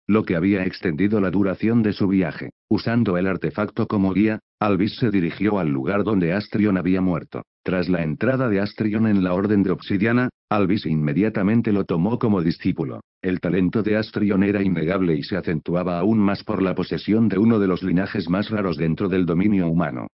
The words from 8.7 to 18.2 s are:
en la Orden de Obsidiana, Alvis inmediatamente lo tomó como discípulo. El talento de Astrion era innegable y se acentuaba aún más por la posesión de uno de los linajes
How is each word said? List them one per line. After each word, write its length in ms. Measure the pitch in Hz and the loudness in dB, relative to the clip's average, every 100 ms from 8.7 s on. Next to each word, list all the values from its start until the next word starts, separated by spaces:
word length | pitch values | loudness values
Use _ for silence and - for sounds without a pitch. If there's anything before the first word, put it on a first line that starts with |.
| - 110 110 110 | -4 -2 0 2
en 160 | 101 | 2
la 100 | 92 | 2
Orden 300 | 90 101 107 | 0 2 2
de 80 | 95 | 2
Obsidiana, 580 | 85 - 101 113 123 123 - - | 0 -2 0 2 2 0 -6 -4
Alvis 360 | 104 92 104 - | 0 2 0 0
inmediatamente 840 | 78 76 71 107 107 98 117 113 | -2 0 0 0 0 2 2 2
lo 140 | 101 92 | 0 0
tomó 340 | 87 98 120 | 0 0 0
como 220 | 120 98 | 0 2
discípulo. 600 | 82 - 95 82 69 57 - _ | 0 0 -2 -2 -4 -8 -16 _
El 180 | 92 90 | -4 -2
talento 440 | 87 92 92 113 | 0 0 0 0
de 140 | 101 107 | 0 -2
Astrion 460 | 110 101 101 95 | -2 -2 0 2
era 200 | 101 101 | 2 2
innegable 520 | 95 85 78 95 87 76 | 0 0 0 0 0 0
y 60 | |
se 160 | - 92 | -2 -6
acentuaba 600 | - 80 - 85 90 87 | -4 -4 -2 -2 -2 -2
aún 180 | 98 113 | 0 2
más 260 | 101 98 | 2 0
por 200 | - 98 | -4 -2
la 100 | 92 | -2
posesión 560 | 90 85 82 - 110 110 | -2 -4 -4 0 2 2
de 80 | 92 | 2
uno 220 | 110 113 | 2 4
de 80 | 98 | 2
los 160 | 87 | 0
linajes 460 | 95 87 95 104 | 0 0 0 -4